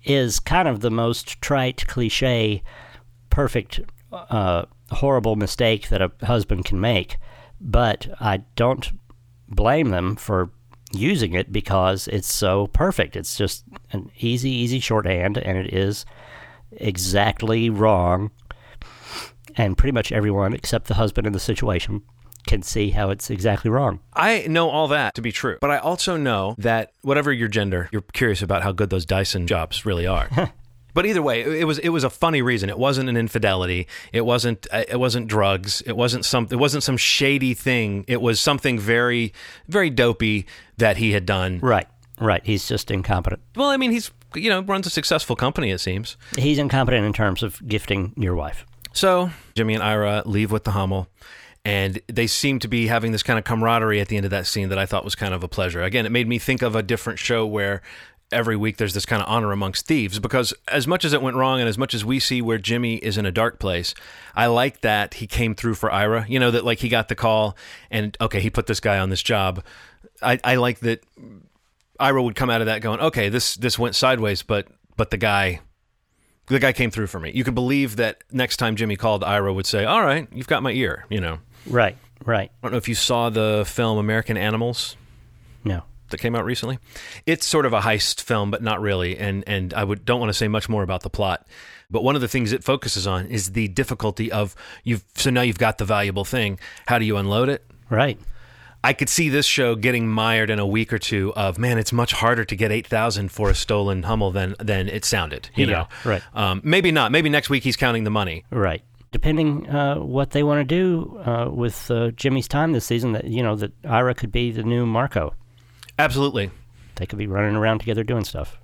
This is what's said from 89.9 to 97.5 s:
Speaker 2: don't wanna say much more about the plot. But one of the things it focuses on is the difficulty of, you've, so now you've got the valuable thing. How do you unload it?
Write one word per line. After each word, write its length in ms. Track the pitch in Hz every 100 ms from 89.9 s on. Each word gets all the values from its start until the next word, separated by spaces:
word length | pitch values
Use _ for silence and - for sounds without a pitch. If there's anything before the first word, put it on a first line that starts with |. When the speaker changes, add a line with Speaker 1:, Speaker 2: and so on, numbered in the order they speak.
| 104
Speaker 2:
don't 160 | - 120
wanna 140 | 113
say 120 | 101 110
much 220 | 107 107
more 140 | 107
about 200 | 92 92
the 40 | -
plot. 360 | - 98 87 _ - - - _
But 140 | 110
one 120 | 127 143
of 40 |
the 80 | 120
things 240 | 135 110
it 100 | 123
focuses 440 | - 139 - 101 95
on 200 | 92 92
is 240 | 113 92
the 160 | 101 107
difficulty 600 | 92 131 127 107 98 110
of, 240 | 107 101 - - -
you've, 220 | - 110 -
so 160 | - 139
now 100 | 123
you've 160 | 123 92
got 200 | 113 -
the 80 | 98
valuable 400 | 104 101 98 98
thing. 320 | 127 104 95 - - -
How 120 | 120
do 80 | 110
you 100 | 101
unload 320 | 98 107
it? 160 | 127